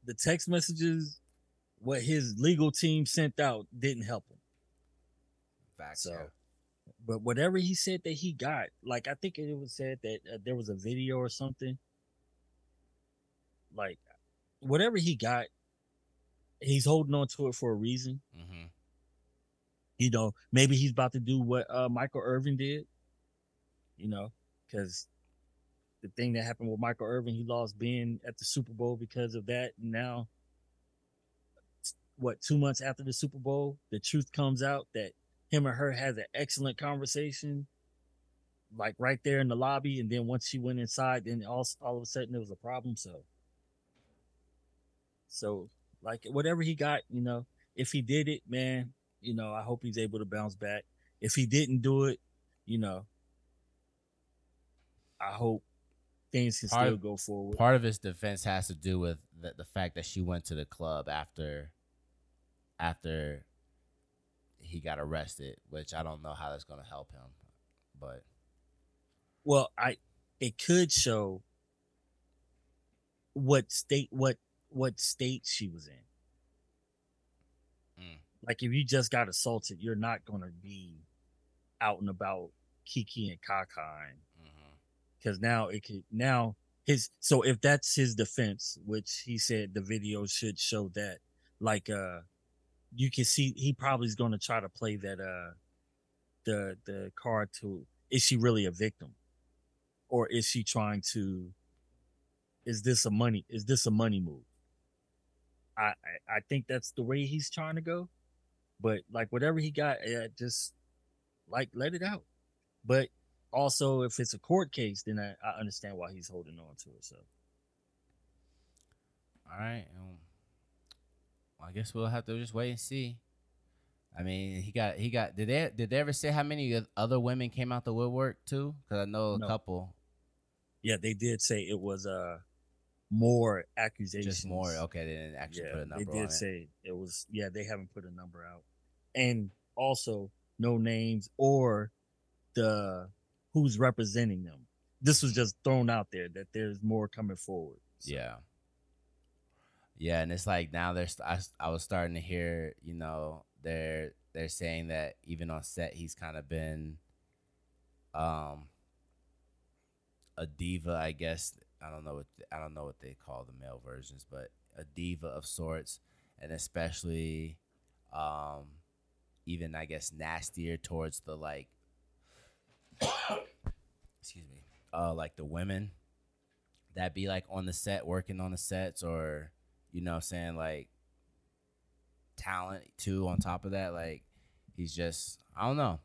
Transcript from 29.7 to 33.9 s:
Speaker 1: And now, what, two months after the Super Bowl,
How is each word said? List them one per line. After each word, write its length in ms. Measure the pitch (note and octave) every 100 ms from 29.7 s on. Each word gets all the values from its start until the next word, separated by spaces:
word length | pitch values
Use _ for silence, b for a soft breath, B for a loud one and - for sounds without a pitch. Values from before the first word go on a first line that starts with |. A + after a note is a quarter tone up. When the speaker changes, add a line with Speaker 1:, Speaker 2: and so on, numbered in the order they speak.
| -
Speaker 1:
And 100 | A2+
now, 380 | A2+ B2 A#2+ A2+ _ _ _ _ _ _ _ _ _ _ _ _ _ _ _ - - _ -
what, 260 | B2 G#2+
two 160 | - D3
months 240 | C#3 C3+
after 200 | C3+ C3
the 120 | C3+
Super 240 | B2+ D3 C#3
Bowl, 400 | C3 C#3 C#3+ C#3 _